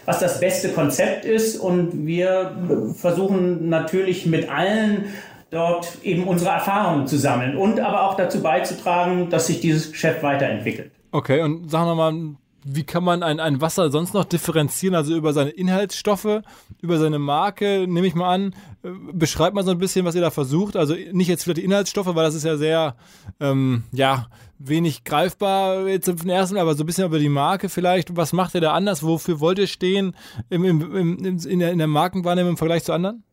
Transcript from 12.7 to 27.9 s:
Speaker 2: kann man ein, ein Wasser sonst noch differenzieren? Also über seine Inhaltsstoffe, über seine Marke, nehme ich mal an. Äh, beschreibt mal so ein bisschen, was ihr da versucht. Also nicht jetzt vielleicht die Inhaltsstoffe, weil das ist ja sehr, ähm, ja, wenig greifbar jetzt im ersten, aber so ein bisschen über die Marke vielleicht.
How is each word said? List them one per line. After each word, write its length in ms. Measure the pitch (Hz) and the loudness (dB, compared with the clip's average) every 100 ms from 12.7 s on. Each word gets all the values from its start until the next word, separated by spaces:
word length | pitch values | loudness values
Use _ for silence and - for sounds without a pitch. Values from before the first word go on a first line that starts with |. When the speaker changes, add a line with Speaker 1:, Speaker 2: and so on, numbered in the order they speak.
| 139 | -6
Speaker 2:
kann 200 | - 175 | -4 -2
man 180 | 180 175 | 0 0
ein, 180 | 170 151 | 0 0
ein 200 | 160 135 | 0 0
Wasser 300 | 160 180 160 | 0 0 2
sonst 240 | 143 175 | 0 0
noch 100 | 202 | -2
differenzieren? 680 | 175 175 - 160 147 - 190 | 0 -2 0 0 0 0 0
Also 200 | 175 147 | 0 0
über 200 | 165 156 | 0 0
seine 160 | 147 143 | 0 0
Inhaltsstoffe, 920 | 165 185 185 202 - - 196 214 214 214 - _ - | 0 0 2 0 -2 0 0 0 -2 -4 -20 _ -10
über 180 | 170 165 | 0 2
seine 200 | 156 151 | 2 0
Marke, 680 | 143 147 196 196 202 196 185 | 0 0 0 -2 0 0 0
nehme 200 | 170 185 | 2 2
ich 80 | |
mal 180 | 165 180 | 2 2
an. 220 | 185 196 180 - - | 2 0 -6 -20 -16
Äh, 60 | 180 185 269 | -14 -14 -10
beschreibt 420 | 175 156 - 165 | -2 0 2 2
mal 100 | 202 | 2
so 60 | 190 | 0
ein 80 | 175 | 0
bisschen, 280 | 185 190 180 | 0 0 0
was 80 | |
ihr 80 | 170 | 2
da 80 | 170 | 0
versucht. 440 | - 131 151 202 | 0 0 0 0
Also 200 | 208 147 170 180 | 0 0 0 -2
nicht 160 | 180 175 | 0 2
jetzt 160 | 170 | 0
vielleicht 140 | 170 165 | -2 -2
die 60 | |
Inhaltsstoffe, 420 | 180 202 196 202 185 | 2 0 0 -2 -2
weil 100 | 165 | 2
das 100 | 160 | 2
ist 100 | 156 | 0
ja 120 | 156 151 | -2 0
sehr, 400 | 156 160 156 120 - - - - | 2 2 0 -6 -20 -20 -20 -4
ähm, 460 | 143 135 131 120 110 | 0 2 2 0 -2
ja, 360 | 127 135 135 117 - - _ | 0 2 2 -4 -18 -20 _
wenig 460 | 135 156 165 135 | -2 0 0 -2
greifbar 800 | - 151 175 - 202 196 190 190 190 | -2 0 0 0 0 2 2 0 0
jetzt 200 | 190 185 | 0 -2
im 220 | 175 175 | -4 0
ersten, 260 | 180 185 202 | 0 0 0
aber 180 | 165 | 0
so 100 | 147 | 0
ein 20 | 156 | -2
bisschen 180 | 175 | -2
über 140 | 185 156 | 0 2
die 100 | 147 | 2
Marke 400 | 143 147 185 196 | 2 2 0 -2
vielleicht. 480 | - 175 | 0 2